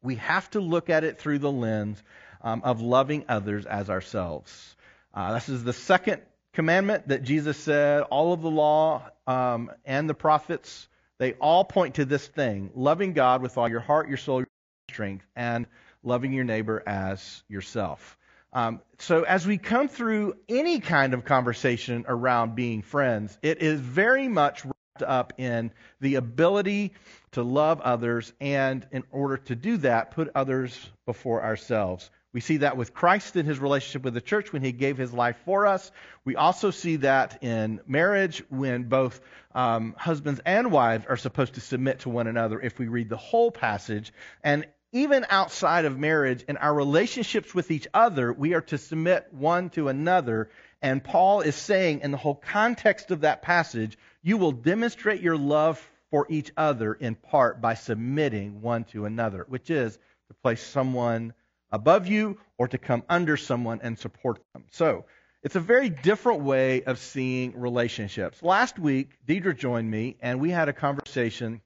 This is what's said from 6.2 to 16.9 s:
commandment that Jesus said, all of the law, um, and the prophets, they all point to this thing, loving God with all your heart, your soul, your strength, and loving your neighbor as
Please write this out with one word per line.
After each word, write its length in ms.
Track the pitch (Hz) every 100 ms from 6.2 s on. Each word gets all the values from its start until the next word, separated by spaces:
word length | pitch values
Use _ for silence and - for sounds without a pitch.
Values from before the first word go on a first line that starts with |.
| - _ _
commandment 560 | - 160 175 196 208 -
that 160 | 135
Jesus 320 | 127 151 147 143
said, 460 | - 147 147 147
all 300 | 143 135 165
of 80 | 175
the 100 | 160
law, 600 | 156 151 151 156 147 - _ -
um, 440 | 127 127 120 117 -
and 240 | - 135 156
the 60 |
prophets, 720 | 151 160 151 - 165 - - - _ _ _
they 140 | 127
all 300 | - 147 170
point 320 | 190 - 165 131
to 80 |
this 200 | 139 143 -
thing, 440 | - 135 101 98
loving 400 | - 131 165 190
God 280 | 156 127 127
with 160 | 127 -
all 100 | 117
your 120 | 113
heart, 280 | 113 151 151
your 80 | 135
soul, 240 | - 131
your 80 | 127 _ _ _ -
strength, 380 | - 104 98 -
and 320 | - 120 117 120 _ - _
loving 280 | 117 123 135
your 120 | 131
neighbor 380 | 123 110 110 110
as 560 | -